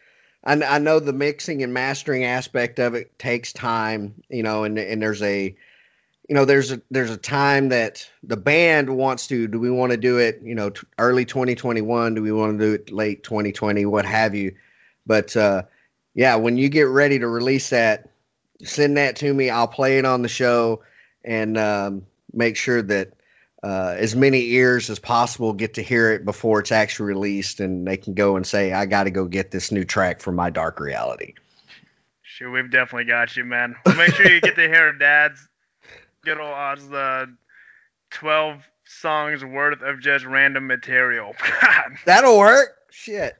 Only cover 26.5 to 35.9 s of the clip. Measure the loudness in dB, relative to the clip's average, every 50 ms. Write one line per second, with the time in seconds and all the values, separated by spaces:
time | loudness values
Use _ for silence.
26.5 | 0 0 0 2 2 2 2 0 -2 -6 -6 -6 -4 -4 -4 -4 -4 -4 -6 -8
27.5 | -8 -6 -6 -4 -4 -4 -4 -6 -6 -6 -8 -8 -2 0 2 2 2 0 -2 -2
28.5 | -2 0 0 0 0 -2 -2 0 0 0 0 0 0 -2 -4 -4 -4 -4 -6 -4
29.5 | -6 -8 -6 -4 -4 -4 -4 -2 -2 0 0 0 -2 -4 -6 -6 -4 -2 -2 -2
30.5 | -2 -4 -4 -4 -6 -8 -10 -8 -8 -6 -6 -6 -8 -8 -12 -16 -18 -20 _ _
31.5 | _ _ _ _ -20 -20 _ _ _ _ _ _ _ _ _ -20 -20 -18 -14 -8
32.5 | -6 -6 -4 0 2 2 2 0 -2 -6 -4 -2 0 -2 -2 -2 -4 -8 -8 -4
33.5 | -4 -4 -4 -4 -6 -2 2 2 4 4 4 2 4 6 6 6 6 4 4 0
34.5 | 2 2 0 4 4 4 4 4 2 2 2 4 4 4 2 2 -2 -6 -20 _
35.5 | _ _ _ _ _ _ _ -20